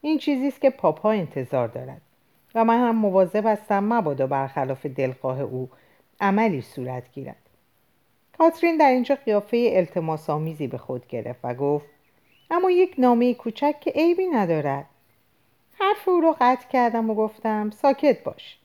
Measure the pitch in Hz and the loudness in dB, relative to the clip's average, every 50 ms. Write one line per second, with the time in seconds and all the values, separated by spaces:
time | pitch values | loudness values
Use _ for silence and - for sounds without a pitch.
0 | - 294 311 294 - - 294 254 254 285 262 - - 269 254 - - 170 156 - | -2 -2 -2 -2 0 0 -2 0 0 -4 -4 0 0 0 0 2 0 0 0 0
1 | - 214 220 208 175 143 - 143 131 - - 131 120 113 - - 127 127 - - | 0 0 0 0 -2 -4 -6 -8 -6 -2 -2 -2 -2 -2 -6 -10 -12 -12 -16 -20
2 | _ _ _ _ _ _ _ _ _ _ _ 226 226 226 233 233 247 233 226 226 | _ _ _ _ _ _ _ _ _ _ _ 0 2 2 2 2 2 2 2 2
3 | 214 202 185 190 190 180 - 208 208 226 214 202 208 - 208 196 196 208 233 233 | 0 2 4 2 2 2 0 -2 0 0 0 -2 -2 -2 -2 0 0 0 0 0
4 | 208 156 143 131 135 131 143 135 139 131 135 151 139 131 135 131 - 147 127 139 | 0 -2 -2 -2 -2 -2 0 -2 -4 -4 -4 -4 -4 -4 -4 -8 -8 -10 -6 -4
5 | 135 131 131 _ - 135 127 131 139 117 127 127 127 127 _ _ _ _ _ _ | -4 -4 -4 _ -6 -6 -4 -4 -6 -8 -6 -8 -10 -10 _ _ _ _ _ _
6 | _ _ _ _ 196 196 196 208 226 220 180 135 117 - - - 127 127 127 127 | _ _ _ _ 0 2 2 2 2 0 0 -2 -6 -10 -12 -12 -10 -8 -10 -10
7 | 123 _ _ 139 131 127 - _ _ _ _ _ _ _ _ _ _ _ _ _ | -12 _ _ -16 -14 -14 -16 _ _ _ _ _ _ _ _ _ _ _ _ _
8 | _ _ _ _ _ _ _ - 320 330 330 330 - 339 330 311 302 277 254 254 | _ _ _ _ _ _ _ 2 2 2 2 2 0 0 2 4 4 4 4 4
9 | 240 - 277 269 - - 214 208 202 - - 233 240 226 - 185 180 165 - 180 | 2 0 -2 -2 0 0 0 0 0 0 -2 0 2 2 2 2 0 0 -2 -6
10 | 165 160 160 156 156 - 151 151 156 160 160 151 147 127 - 123 - - 131 127 | -4 -4 -6 -6 -4 -4 -4 -4 -4 -6 -6 -6 -8 -8 -8 -10 -10 -8 -10 -10
11 | - _ - 120 107 120 123 _ - 123 123 123 139 143 147 147 147 - _ _ | -8 _ -10 -10 -8 -10 -12 _ -8 -10 -6 -4 -2 -2 -2 -2 -4 -10 _ _
12 | _ _ _ _ _ _ _ _ _ _ 330 349 370 381 359 349 381 359 - - | _ _ _ _ _ _ _ _ _ _ -2 0 2 2 4 4 2 2 2 2
13 | 254 247 240 233 240 247 240 - - 233 214 - - 294 294 294 - 330 - - | 4 4 4 4 4 2 0 -2 -6 -10 -6 -2 -2 -2 -2 -2 -6 -6 -2 0
14 | 320 339 349 349 381 370 320 240 202 170 170 156 139 147 139 139 139 _ _ _ | 2 2 2 0 -2 -2 0 0 0 0 0 0 0 -2 -4 -4 -8 _ _ _
15 | _ _ _ _ _ _ _ _ _ _ _ _ _ _ _ _ 392 381 415 - | _ _ _ _ _ _ _ _ _ _ _ _ _ _ _ _ 0 0 0 0
16 | - - 359 349 320 330 311 - 254 247 262 262 - - - 262 247 233 220 233 | 0 0 2 4 4 2 2 4 4 2 2 2 -2 -4 0 0 0 2 0 0
17 | 226 220 220 208 214 214 214 - - 226 214 214 208 214 208 - - 277 277 277 | -2 -2 0 -2 -2 -4 -4 -6 -4 -4 -2 -2 -4 -6 -8 0 0 0 0 2
18 | - 294 226 - - - - - - - - _ | 2 0 0 0 -2 -12 -12 -12 -20 -20 -20 _